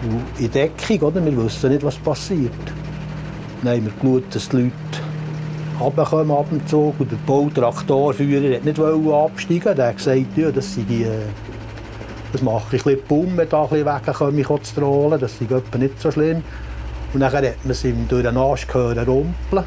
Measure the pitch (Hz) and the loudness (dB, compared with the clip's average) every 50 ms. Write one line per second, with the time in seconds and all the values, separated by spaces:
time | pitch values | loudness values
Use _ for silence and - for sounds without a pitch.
0 | 120 117 110 117 127 - - - 123 110 - 135 143 160 156 - - - - 175 | -2 -2 -2 -2 -4 -6 -4 -2 -2 0 2 2 2 2 0 -6 -2 0 2 2
1 | 147 147 160 190 170 156 143 120 113 110 - - - 131 139 143 139 143 143 - | 2 2 2 2 0 2 2 2 0 0 0 0 2 2 2 2 2 -2 -4 -2
2 | - 160 147 - - - 196 165 131 117 - - - - - - - - - - | -2 -2 -2 -2 -2 -2 0 0 0 -2 -4 -6 -10 -10 -10 -10 -10 -10 -10 -10
3 | - - - - - - - - - - - - - 123 120 120 107 107 101 - | -10 -10 -10 -10 -10 -10 -10 -12 -12 -12 -10 -4 0 0 0 0 0 -2 -4 0
4 | - 131 127 127 127 - - - - - - 131 123 123 123 - - - - - | 2 2 2 2 0 0 -6 -6 -4 0 0 2 2 2 -2 -4 -10 -8 -8 -8
5 | - - - - - - - - - - - - - - - - - 143 151 156 | -6 -6 -8 -8 -6 -6 -6 -6 -6 -8 -8 -8 -6 -6 -4 -2 -2 0 2 0
6 | 151 - 160 156 160 151 147 143 151 156 165 147 - - 156 151 151 151 143 - | 0 2 2 2 2 4 2 2 2 0 -2 -4 -2 2 2 4 4 2 2 0
7 | 143 107 113 107 - - 135 139 143 147 151 139 120 117 117 - - - 139 135 | -2 -2 -2 -4 0 2 2 2 2 2 2 2 2 2 2 -2 0 2 2 4
8 | 143 147 135 - 143 143 143 139 139 139 127 117 - 151 151 156 156 156 160 156 | 4 2 2 2 2 2 2 2 4 2 2 2 0 0 2 2 2 4 4 2
9 | 156 156 156 147 151 156 - - 202 190 170 175 175 220 190 135 127 120 107 - | 4 4 4 4 4 2 0 -6 -2 0 0 2 2 2 2 4 2 2 0 0
10 | - 143 131 131 131 - - 156 156 156 131 135 - - - 127 113 98 120 117 | 0 2 2 2 2 0 0 0 0 2 2 0 -2 -2 -4 -4 -2 -2 0 0
11 | 117 113 110 110 107 107 104 - - - - - - - - - - - - - | 0 0 -2 -2 -4 -6 -8 -10 -12 -12 -12 -12 -12 -12 -12 -12 -12 -12 -12 -12
12 | - - - - - - - 131 131 120 110 123 110 - - 127 - 147 135 202 | -12 -12 -12 -12 -10 -6 -4 -2 0 0 0 0 -2 0 -2 0 4 2 2 2
13 | - - 147 147 175 185 180 175 165 156 - 151 151 123 151 151 147 147 143 139 | 2 2 2 2 2 2 2 0 2 2 4 2 2 2 2 2 2 2 0 0
14 | - - 135 - 156 143 143 147 135 - 147 143 - - - 151 143 139 139 143 | -2 -4 0 0 0 2 2 2 2 2 0 -2 -2 -4 -2 0 2 2 4 4
15 | 143 151 160 147 127 113 - - 123 107 131 131 123 - - 120 131 135 135 - | 4 4 2 2 0 -2 -4 -6 -2 0 0 0 0 -2 -2 0 0 0 -2 0
16 | - 160 139 151 151 160 165 165 156 - - - - - - - - - - - | -2 0 2 2 2 2 2 -2 -4 -6 -10 -10 -10 -10 -10 -8 -8 -8 -8 -8
17 | - - - 135 135 127 120 143 135 123 110 - - 131 127 - - 131 120 117 | -8 -4 0 0 2 2 2 2 0 0 -2 -2 -4 -4 -4 0 0 -2 0 0
18 | 117 110 127 123 120 117 117 127 131 139 143 - - - - 127 123 117 117 117 | 0 0 2 2 2 2 2 2 2 2 2 0 -4 -2 0 0 2 2 0 0
19 | 120 127 127 135 151 170 180 - - - - 190 180 | 2 2 2 2 2 0 -4 -4 -4 -2 0 0 -2